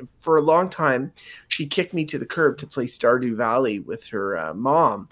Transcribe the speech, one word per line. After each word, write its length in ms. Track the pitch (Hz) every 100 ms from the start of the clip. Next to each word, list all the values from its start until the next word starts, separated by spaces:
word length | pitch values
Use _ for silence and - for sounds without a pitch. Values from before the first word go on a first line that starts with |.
| 127 _
for 180 | - 160
a 40 |
long 280 | 147 165 185
time, 420 | - 151 127 139 - - - _
she 180 | - 143
kicked 260 | - 175
me 140 | 175 151
to 140 | 139
the 60 | -
curb 340 | - 151 -
to 80 | 147
play 180 | - 123
Stardew 500 | - 120 123 127 110
Valley 440 | 117 123 127 101
with 260 | - 113 -
her, 280 | 107 98 85
uh, 160 | 80
mom. 560 | 85 127 156 147 101 -